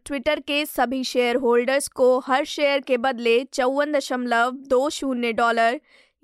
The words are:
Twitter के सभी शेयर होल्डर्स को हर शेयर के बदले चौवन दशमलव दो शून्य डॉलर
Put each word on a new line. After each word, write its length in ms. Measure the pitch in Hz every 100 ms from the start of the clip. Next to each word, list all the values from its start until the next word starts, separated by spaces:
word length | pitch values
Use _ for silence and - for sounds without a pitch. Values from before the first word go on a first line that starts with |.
| -
Twitter 340 | 285 302 302 285
के 200 | 285 302
सभी 380 | - 254 262
शेयर 320 | 247 247 247 247
होल्डर्स 520 | 247 240 247 269 277
को 300 | - 254 254
हर 260 | 277 262
शेयर 360 | 302 - 285 277
के 160 | 277 247
बदले 480 | 262 233 233 233
चौवन 480 | 269 - 254 269 294
दशमलव 580 | 285 - 247 247 233 240
दो 400 | 262 269 254 294
शून्य 420 | - 269 247 240
डॉलर 480 | 226 233 233 226 254 - _ _ _